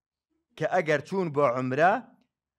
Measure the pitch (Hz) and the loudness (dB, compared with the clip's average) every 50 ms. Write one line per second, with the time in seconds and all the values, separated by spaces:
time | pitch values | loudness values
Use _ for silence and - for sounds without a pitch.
0 | _ _ _ _ _ _ _ _ _ _ _ - 156 147 156 190 151 151 151 139 | _ _ _ _ _ _ _ _ _ _ _ -6 -4 -2 0 0 0 0 -2 -2
1 | - - 190 196 180 165 135 143 143 123 120 127 131 127 131 143 165 185 214 254 | -2 -4 -4 -4 -4 -2 0 0 2 2 0 0 -2 -2 0 2 2 2 2 0
2 | 233 - _ _ _ _ _ _ _ _ _ | -4 -12 _ _ _ _ _ _ _ _ _